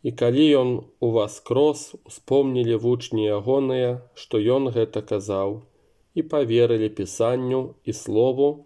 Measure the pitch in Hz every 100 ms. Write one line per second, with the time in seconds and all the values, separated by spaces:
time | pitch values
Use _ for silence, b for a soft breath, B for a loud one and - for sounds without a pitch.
0 | 123 120 120 131 156 139 127 123 - _
1 | 120 113 104 - - 131 151 151 - -
2 | - - - 139 135 127 117 113 117 120
3 | - 110 107 101 107 135 135 127 123 123
4 | - - - 110 107 131 135 117 110 -
5 | 104 104 98 98 98 110 - _ _ _
6 | _ 170 160 151 127 117 117 113 107 107
7 | 92 - 117 127 127 131 127 - - -
8 | - 104 127 131 143 147